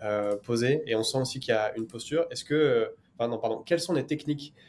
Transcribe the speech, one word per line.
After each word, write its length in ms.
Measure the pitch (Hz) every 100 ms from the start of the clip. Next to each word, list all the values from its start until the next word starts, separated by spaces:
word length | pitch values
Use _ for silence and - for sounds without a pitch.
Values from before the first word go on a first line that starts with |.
euh, 340 | 107 104 104 104
posée. 460 | - 117 123 147 120
Et 100 | 110
on 60 |
sent 160 | 110 131
aussi 220 | 127 131
qu'il 160 | 123 110
y 20 |
a 180 | 107 113
une 120 | 110
posture. 400 | 113 - 151 170
Est-ce 160 | - -
que, 80 |
euh, 320 | 151 147 120 110 - _ -
enfin 100 | 120
non, 120 | 113
pardon. 240 | 113 110
Quelles 180 | - 170
sont 120 | 170
les 120 | 160 127
techniques 480 | 151 147 143 - -